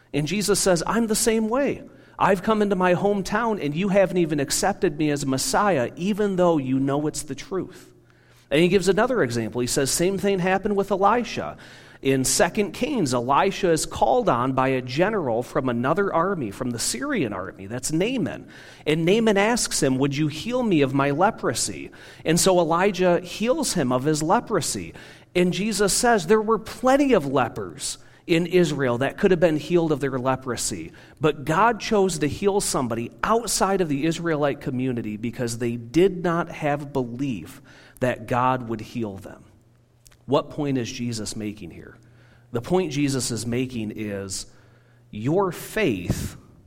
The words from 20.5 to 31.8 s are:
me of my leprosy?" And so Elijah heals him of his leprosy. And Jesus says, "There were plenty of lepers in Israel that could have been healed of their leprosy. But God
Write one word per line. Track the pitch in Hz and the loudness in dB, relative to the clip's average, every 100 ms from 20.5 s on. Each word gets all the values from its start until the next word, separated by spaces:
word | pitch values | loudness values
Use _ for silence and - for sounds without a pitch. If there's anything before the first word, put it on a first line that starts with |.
| 247 | -2
me | 233 170 | 2 4
of | 135 | 4
my | 139 139 | 2 2
leprosy?" | 143 190 - 180 117 - 80 69 - - - | 4 2 2 -4 -2 -4 -6 -12 -16 -20 -8
And | - 165 | 0 2
so | - 180 | 4 4
Elijah | 160 170 208 196 185 175 | 4 4 2 4 4 2
heals | 180 - 220 311 269 | 0 -4 0 0 0
him | 180 127 | 0 2
of | 127 | 2
his | 135 151 | 2 0
leprosy. | 156 208 240 202 - 104 82 - - - - | 2 0 2 -2 -2 -6 -8 -14 -20 -20 -6
And | 175 180 | 0 2
Jesus | 165 214 190 202 | 0 -2 0 0
says, | - 240 226 160 | 2 2 2 4
"There | 220 | 2
were | 214 220 | 4 0
plenty | - - 254 269 285 | -2 -2 2 4 6
of | 220 143 | 4 2
lepers | 135 117 - 95 76 - - - - - | 0 0 -2 -10 -8 -10 -10 -14 -12 0
in | 165 175 | 0 4
Israel | 180 170 143 135 120 | 4 4 2 0 0
that | 131 - | -2 0
could | 202 | 2
have | 180 | 4
been | 175 156 | 4 2
healed | 143 175 165 | 0 0 2
of | 143 | 0
their | 135 131 | -2 -2
leprosy. | 123 131 - 113 - 92 80 - - - | -2 -2 -2 -4 -4 -6 -10 -16 -20 -2
But | 151 151 | 0 0
God | 127 160 220 233 | -2 2 2 2